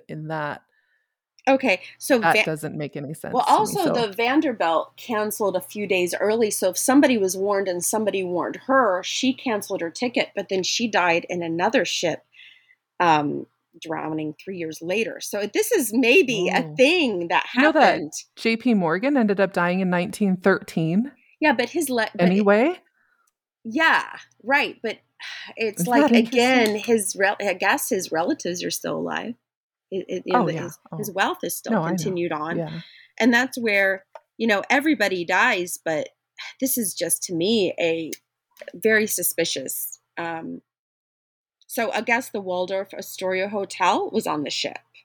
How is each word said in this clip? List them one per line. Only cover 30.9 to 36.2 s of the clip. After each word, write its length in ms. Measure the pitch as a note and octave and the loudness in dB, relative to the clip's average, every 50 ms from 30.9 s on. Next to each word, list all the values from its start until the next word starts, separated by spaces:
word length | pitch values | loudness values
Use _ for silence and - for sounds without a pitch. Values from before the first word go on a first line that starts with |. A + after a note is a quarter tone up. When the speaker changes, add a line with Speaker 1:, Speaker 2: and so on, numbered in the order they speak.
Speaker 1:
Oh. 60 | - | -10
Speaker 2:
his 140 | D#3+ G#3 G3+ | -6 -6 -4
wealth 280 | F3 G3 G#3 C4+ F4+ - - | -2 0 0 0 -2 -4 -6
is 120 | - - | -8 -8
still 160 | - - - | -8 -4 -2
Speaker 1:
No, 120 | A3+ G3 D#3+ | -2 0 0
I 80 | E3 | -2
know. 60 | F3+ | -2
Speaker 2:
continued 340 | F#3 D#3 G3+ F#3 F3 F3 F3 E3 | -2 -2 -4 -4 -2 -4 -4 -4
on. 240 | D3 D3+ D#3+ F3 | -4 -6 -6 -4
Speaker 1:
Yeah. 240 | E3+ D#3+ D#3 D#3+ E3 - - - - - _ - - | -6 -6 -6 -8 -12 -14 -16 -20 -20 -20 _ -4 2
Speaker 2:
And 140 | A3 B3+ A#3+ | 2 4 4
that's 240 | A#3+ B3+ B3+ - | 4 2 0 -4
where, 480 | C4 A#3 A3 G3+ G3 G3 F#3+ F#3+ G3 - _ - - _ _ _ | -4 -2 0 2 2 2 2 0 -4 -8 _ -20 -20 _ _ _
you 80 | - A3 | -2 0
know, 140 | - G#3 G3 - - | 2 2 2 2 0
everybody 540 | A#3+ C#4+ C#4 D#4+ D4 G#3 G#3 G3 F#3+ F3+ E3+ | 0 2 2 2 2 2 0 0 0 -2 -2
dies, 540 | E3+ F3+ F#3+ A3 B3+ A3+ F#3 F3 F3+ - - - | 0 2 2 4 2 2 0 -2 -6 -8 -8 -4
but 260 | E3 D#3+ D3+ - - _ _ | -4 -4 -4 -4 -6 _ _